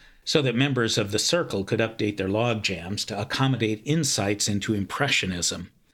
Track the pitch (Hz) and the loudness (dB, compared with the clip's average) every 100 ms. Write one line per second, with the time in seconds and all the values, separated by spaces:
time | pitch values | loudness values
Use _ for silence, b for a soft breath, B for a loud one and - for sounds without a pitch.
0 | B B - 160 135 117 143 127 113 117 | B B 0 2 2 2 2 2 2 0
1 | 101 104 - 175 156 101 95 113 113 - | 0 0 2 0 0 -2 0 0 0 0
2 | 107 104 95 104 120 110 101 85 85 104 | -2 0 0 2 2 0 -2 -4 -6 -6
3 | - 101 98 - 135 120 110 107 143 165 | -4 -6 -4 0 0 2 0 0 0 0
4 | 143 - 101 101 - 101 107 104 95 - | 2 0 0 0 0 0 0 -2 -2 -2
5 | 143 - 92 87 - - - _ b | 0 0 0 -2 -2 -4 -10 _ b